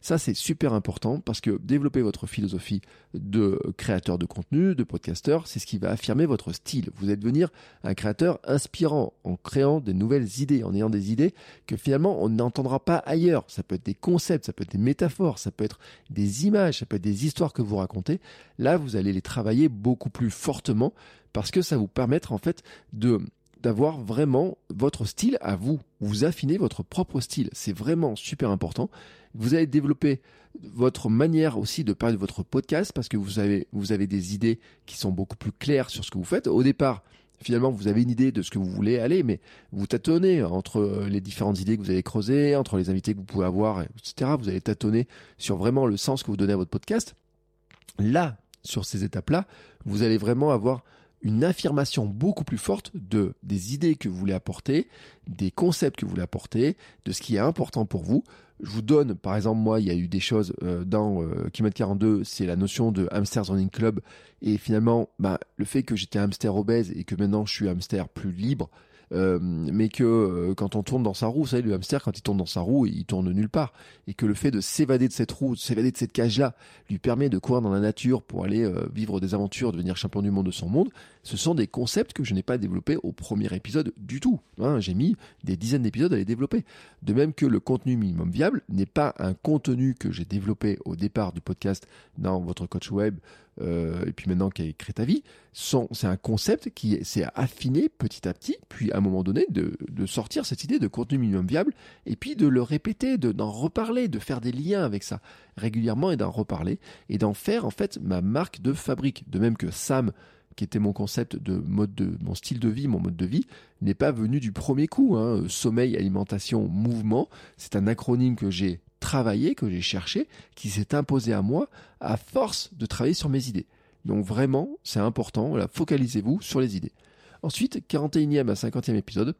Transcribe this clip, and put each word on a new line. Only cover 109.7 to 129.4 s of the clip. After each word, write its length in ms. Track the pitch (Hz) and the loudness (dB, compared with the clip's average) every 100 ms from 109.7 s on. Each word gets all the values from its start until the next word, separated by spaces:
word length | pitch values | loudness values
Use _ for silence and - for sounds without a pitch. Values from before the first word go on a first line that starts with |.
Sam, 420 | - - 135 120 - - _ _ - | -6 0 2 2 -2 -18 _ _ -8
qui 80 | |
était 140 | 101 113 | -4 0
mon 160 | 104 | 0
concept 420 | 101 101 - 117 - | 0 -4 -2 -4 -6
de 180 | 98 | -4
mode 400 | 92 - 98 104 | -4 0 0 0
de, 220 | 104 95 85 | 0 -4 -2
mon 120 | 90 | -6
style 240 | 92 - 123 | -8 -6 -2
de 100 | 113 | 0
vie, 180 | 110 139 | 0 0
mon 120 | 101 | 0
mode 160 | 90 85 | -2 -2
de 100 | 90 | -2
vie, 180 | 131 - - - _ | 0 -2 -8 -20 _
n'est 120 | 101 | -2
pas 180 | 98 143 | 2 2
venu 280 | 123 110 139 | 2 0 0
du 120 | 120 | -2
premier 340 | 98 - 135 156 | -6 -2 0 0
coup, 300 | - 269 135 | 4 4 4
hein. 280 | 113 107 90 | 2 0 0
Sommeil, 460 | - 120 113 127 | 0 0 2 2
alimentation, 720 | 110 98 95 98 101 - 113 101 | 2 0 0 -2 -4 -2 -2 0
mouvement, 600 | 90 113 117 107 113 294 - - _ | 0 0 0 2 2 0 -6 -20 _
c'est 180 | - 104 | -4 0
un 100 | 107 | 2
acronyme 500 | 117 - 123 127 120 | 0 0 2 4 2
que 140 | 98 | -2
j'ai 300 | 90 95 85 _ _ | 0 -2 -2 _ _
travaillé, 560 | - 143 113 104 147 277 | -4 0 2 2 2 0
que 120 | 113 | -2
j'ai 120 | 87 | -2
cherché, 480 | 87 95 87 202 302 - - | -2 -4 -4 -4 -4 -8 -20
qui 160 | - 107 | -12 -8
s'est 240 | 98 104 | -4 -2
imposé 380 | 147 139 139 113 | -2 2 0 2
à 100 | 104 | 0
moi 260 | 98 143 285 - - _ | 2 0 -2 -8 -20 _
à 180 | - - | -4 -4
force 540 | - 262 214 180 - | -2 -2 -2 -2 -8
de 120 | 170 113 | -8 -6
travailler 280 | - 127 | -2 0
sur 140 | 180 151 | 0 0
mes 200 | 135 127 | -2 -2
idées. 180 | 98 - _ _ _ | -6 -8 _ _ _
Donc 200 | - 101 | -4 -2
vraiment, 440 | 98 107 135 131 175 294 | 0 0 2 2 -2 -8
c'est 160 | - 113 | -6 0
important, 480 | 104 113 113 - 117 | 0 0 -4 -2 0
voilà, 180 | 143 98 | 0 -2
focalisez-vous 760 | - 156 139 123 117 104 170 | -2 0 2 2 0 0 -2
sur 200 | - 135 | 0 0
les 160 | 127 98 | 0 0
idées. 160 | - _ _ _ - - | -6 _ _ _ -20 -8
Ensuite, 420 | 165 - 254 - - | -6 -2 -2 -2 -4
quarante 260 | 147 147 | -2 0
et 80 | 156 | 2
unième 260 | 151 147 123 | 2 2 2
à 60 | |
cinquantième 420 | 101 117 123 117 110 | 0 -2 -4 -2 -2
épisode 380 | - - 117 160 | -2 -2 -2 -2